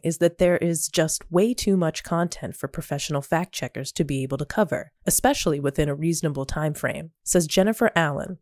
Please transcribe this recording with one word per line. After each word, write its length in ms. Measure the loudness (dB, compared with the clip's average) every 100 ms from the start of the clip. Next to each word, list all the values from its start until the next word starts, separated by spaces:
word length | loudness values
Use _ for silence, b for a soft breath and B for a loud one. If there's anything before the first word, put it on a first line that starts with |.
is 160 | -4 2
that 180 | 2 4
there 200 | 2 4
is 300 | 2 0 -2
just 440 | 0 0 -2 0
way 220 | 2 2
too 240 | 2 2 2
much 260 | 2 -2
content 520 | -4 -2 -2 -4 -10 -8
for 120 | -8
professional 560 | -8 -6 -6 -4 -4
fact 300 | 0 -2 -2
checkers 380 | -6 -8 -8 -10
to 100 | -2
be 180 | -2 -2
able 160 | -2 -4
to 80 | -2
cover, 460 | 0 0 0 -6 _ -2
especially 520 | 2 2 2 0 0
within 300 | 0 0 0
a 60 | 0
reasonable 500 | 0 0 -2 -4 -4
time 300 | -2 -2 -2
frame, 360 | -4 -4 -10 _
says 240 | 2 2 4
Jennifer 440 | 2 2 2 2 2
Allen 420 | 0 -2 -8 -12